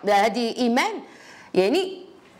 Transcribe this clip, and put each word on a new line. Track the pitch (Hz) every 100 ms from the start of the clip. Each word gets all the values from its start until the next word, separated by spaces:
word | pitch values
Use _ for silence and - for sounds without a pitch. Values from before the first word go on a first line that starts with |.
| 196
هذه | 202 220 214 226 -
ايمان، | 247 247 392 370 - - - - -
يعني | 185 190 320 381 - - - -